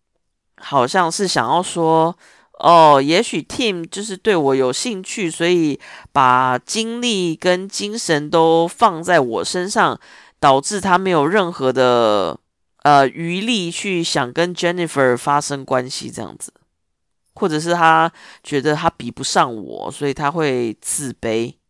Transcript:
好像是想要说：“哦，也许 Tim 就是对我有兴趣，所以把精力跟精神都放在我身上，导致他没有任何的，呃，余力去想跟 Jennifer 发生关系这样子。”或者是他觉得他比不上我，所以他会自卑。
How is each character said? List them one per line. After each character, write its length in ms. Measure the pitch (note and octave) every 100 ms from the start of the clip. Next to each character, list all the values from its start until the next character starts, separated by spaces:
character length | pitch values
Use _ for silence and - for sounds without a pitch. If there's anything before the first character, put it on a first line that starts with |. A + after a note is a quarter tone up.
| _ _ _ _ _ _
好 320 | - C#3+ B2
像 240 | F#3+ E3+
是 160 | E3 F#3+
想 220 | D3 A#2
要 120 | E3
说 520 | F#3 F3 D#3+ D#3+ D#3+ F3 _ _ _ -
：“哦， 420 | - E3 D#3 C#3
也 180 | C#3 F3
许 200 | A#3+ G3+
Tim 420 | - - A#3 F3+ E3
就 140 | -
是 120 | A3 F#3+
对 200 | A3+ F3+
我 200 | C#3 C3+
有 160 | B2+
兴 320 | B2 E3+ F#3
趣， 260 | F#3 - E3+
所 160 | D#3 E3+
以 320 | F3+ D#3 C3 - - -
把 440 | C#3+ B2+ B2+ C3 B2+
精 420 | - A3 A3+ A#3
力 340 | A#3+ G3+ F3 D#3
跟 320 | F3+ F3+ G3
精 300 | - G#3 A3+
神 320 | - D3+ D3+
都 380 | E3 E3 E3 E3+
放 360 | - A3+ E3
在 160 | F3+ E3+
我 240 | B2 G#2+
身 260 | F2+ F3+ F#3
上， 300 | A3 E3+ - - - - _
导 220 | D3 C3+
致 180 | - G#3
他 180 | F#3+ F3+
没 120 | F#3+
有 160 | E3 D3
任 260 | G#3 F3
何 220 | F3 C3
的， 680 | B2+ B2+ A#2+ A2+ G#2 E2+ C2+ _ _ _ _
呃， 220 | D3 C#3+ C3+
余 340 | - E3 F3+
力 280 | A3+ A3+ E3+
去 320 | E3+ G#3 F3+
想 300 | E3 D#3 B2
跟 240 | C3+ F3 F3
Jennifer 640 | F3 F3+ E3 C#3+ C3 A#2+
发 240 | - C#3+
生 240 | - C#3 C3
关 240 | C3 B2+
系 200 | - -
这 120 | -
样 160 | G2 -
子。” 160 | - _ _ _ _ _ _ _ _
或 160 | - F#3+
者 100 | D3+
是 140 | E3
他 360 | F3 D#3+ D#3+ E3 - - -
觉 180 | - C#3+
得 140 | C#3+ D3+
他 140 | E3+
比 180 | - A#2+
不 120 | -
上 300 | C3+ F#3 C#3+
我， 380 | A2+ D2+ G1+ G1+
所 160 | - C#3+
以 60 |
他 180 | C3+ C#3+
会 460 | E3 D3+ B2+ A#2+ G#2
自 320 | - - C#3 -
卑。 360 | A2+ A2+ A#2+ -